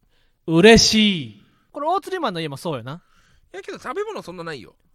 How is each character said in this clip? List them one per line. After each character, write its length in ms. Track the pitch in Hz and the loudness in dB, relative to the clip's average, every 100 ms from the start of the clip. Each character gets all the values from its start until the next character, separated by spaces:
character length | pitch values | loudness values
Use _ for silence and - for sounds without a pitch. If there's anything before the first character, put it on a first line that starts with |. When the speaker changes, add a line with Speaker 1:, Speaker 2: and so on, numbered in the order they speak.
| _ _ _ _ - | _ _ _ _ -2
Speaker 1:
嬉 380 | 165 202 226 - | 6 8 8 6
し 380 | 220 214 180 123 | 2 2 0 -6
い。 120 | 104 _ _ _ | -16 _ _ _
こ 80 | - | -10
れ、 60 | 294 | -4
大 100 | 381 | -4
釣 160 | 370 370 | -4 -6
り 40 | |
マ 80 | 277 | -6
ン 40 | |
の 60 | 170 | -6
家 80 | 160 | -8
も 80 | 135 | -8
そ 160 | 185 | -8
う 60 | 139 | -8
よ 60 | |
な。 200 | 113 165 _ _ _ _ _ | -10 -14 _ _ _ _ _
Speaker 2:
い 40 | 370 | -18
や、 40 | |
け 100 | 392 | -16
ど 80 | 381 | -14
食 160 | 226 330 | -12 -10
べ 80 | |
物 180 | 427 370 | -10 -10
そ 100 | 175 | -14
ん 60 | 180 | -14
な 60 | |
な 100 | 165 | -14
い 80 | 147 | -14
よ。 140 | 80 _ _ | -16 _ _